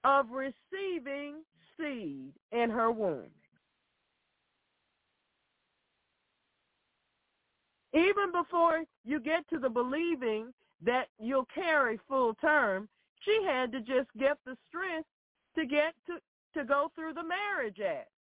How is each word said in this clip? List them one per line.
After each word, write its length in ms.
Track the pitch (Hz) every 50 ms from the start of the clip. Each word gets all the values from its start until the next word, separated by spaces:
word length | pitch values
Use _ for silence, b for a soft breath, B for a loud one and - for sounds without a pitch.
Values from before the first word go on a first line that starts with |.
| -
of 220 | 269 277 277 269 220
receiving 1040 | 240 269 269 269 - _ _ _ - 381 392 392 359 330 247 277 277 285 285 285 294 311 320 _ _ _ _ _ _
seed 560 | - - 294 269 240 202 156 139 135 131 135 139 _ _ _ -
in 180 | 233 233 233
her 220 | 214 233 226 226 233
womb. 380 | 220 214 185 156 127 92 62 - _ _ _ _ _ _ _ _ _ _ _ _ _ _ _ _ _ _ _ _ _ _ _ _ _ _ _ _ _ _ _ _ _ _ _ _ _ _ _ _ _ _ _ _ _ _ _ _ _ _ _ _ _ _ _ _ _ _ _ _ _ _ _ _ _ _ _ _ _ _ _ _ _ _ _ _ _ _ _ _ _ _ _ _ _ _ _ _ _ _ _ -
Even 360 | 302 339 381 403 415 403 370
before 540 | 339 349 349 - - 339 339 330 320 320 330 - _ _ _
you 160 | 226 277 302
get 280 | 220 269 - 247 294 _
to 100 | 330 311
the 120 | 247 262
believing 800 | 226 240 240 254 262 311 339 339 339 262 247 226 214 214 220 247 254 _ _ _ _ _ 160
that 220 | 202 240 254 240 - _ _
you'll 300 | 220 233 277 269 262 _ -
carry 460 | - 359 339 320 294 269 233 220 214 - _
full 260 | 269 269 254 233 220
term, 540 | _ - 311 302 302 262 214 190 190 214 - _ _ _ _ _ _ -
she 180 | - 427 440 403
had 280 | 381 277 254 254 247 220
to 80 | 262
just 280 | 220 226 262 254 262 - _ 214
get 180 | 262 277 294 294 _
the 120 | 254 262 - _ _
strength 400 | - 339 381 381 339 320 311 _ _ _ _ _ _ _ _ _ _
to 80 | 330 320
get 280 | 247 277 294 294 320 330 _ _
to, 120 | - 349 330 _ _ _ _ _ _ _
to 80 | 320 277
go 280 | 226 277 285 285 277 _
through 200 | - 320 320 302
the 100 | 311 339
marriage 560 | 330 349 381 415 415 403 349 262 214 190 185
act. 300 | 208 185 160 135 - _ _ _